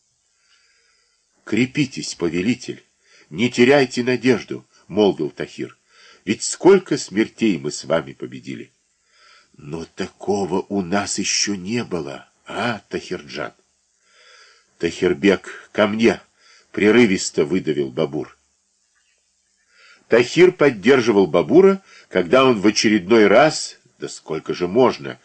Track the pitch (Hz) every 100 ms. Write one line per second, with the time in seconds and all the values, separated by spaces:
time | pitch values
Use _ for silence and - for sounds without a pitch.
0 | _ _ _ _ _ _ _ _ _ _
1 | _ _ _ _ - 110 127 156 131 78
2 | - - 85 85 101 120 - 64 _ _
3 | _ _ _ 80 120 120 123 143 127 123
4 | 120 123 123 110 - - - _ - 95
5 | 101 76 73 - 73 - 62 _ _ _
6 | - _ - 117 - - 165 196 - 143
7 | - 95 113 - 113 80 73 - 69 80
8 | 67 64 64 65 60 60 - _ _ _
9 | _ _ _ _ _ _ 73 82 82 -
10 | 92 - - 101 90 92 - 98 85 101
11 | 98 - 95 - - 101 92 120 107 87
12 | 71 67 - _ - 92 120 104 _ 90
13 | - 85 71 - 57 _ _ _ _ _
14 | _ _ _ _ _ _ _ _ 85 -
15 | 90 73 98 92 - - - - 104 104
16 | 110 82 _ _ _ _ _ - 101 113
17 | 117 92 - - 76 90 73 71 67 65
18 | 78 73 64 _ _ _ _ _ _ _
19 | _ _ _ _ _ _ _ _ _ _
20 | - 117 120 151 180 - 147 110 104 135
21 | 117 101 92 87 78 - 196 190 _ -
22 | _ 92 87 127 131 110 107 - 113 107
23 | 87 113 101 110 151 - - - _ _
24 | 69 - - 78 76 78 87 110 120 80
25 | 67 64